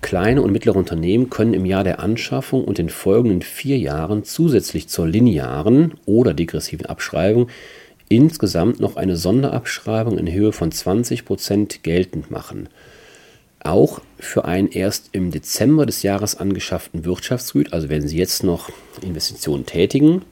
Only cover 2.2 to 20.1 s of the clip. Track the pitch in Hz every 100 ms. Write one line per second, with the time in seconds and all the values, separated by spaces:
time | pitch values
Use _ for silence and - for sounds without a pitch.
2.2 | - 131 - 131 - 101 82 - - 104
3.2 | 123 92 - - 139 139 78 73 80 107
4.2 | 101 - 165 120 - 82 - - 85 92
5.2 | 123 80 64 67 101 127 165 - - 107
6.2 | 120 76 85 78 - 78 - - - 73
7.2 | 92 110 120 - - - - _ _ 110
8.2 | 151 160 101 87 90 - 98 - 95 85
9.2 | 87 120 139 - - - - 110 113 90
10.2 | 82 87 107 - 82 - - 98 123 117
11.2 | - 98 - 101 104 - - 85 92 80
12.2 | - - - 50 52 _ - - - -
13.2 | - _ _ _ - 92 151 - - -
14.2 | - - - 90 98 - 95 110 - 98
15.2 | 90 76 - - 117 156 135 - 104 98
16.2 | 104 - 98 98 - 85 - 85 80 90
17.2 | - 123 - 143 147 87 76 76 73 78
18.2 | 90 - 95 87 - - - - 95 80
19.2 | - - - 71 62 - 92 139 151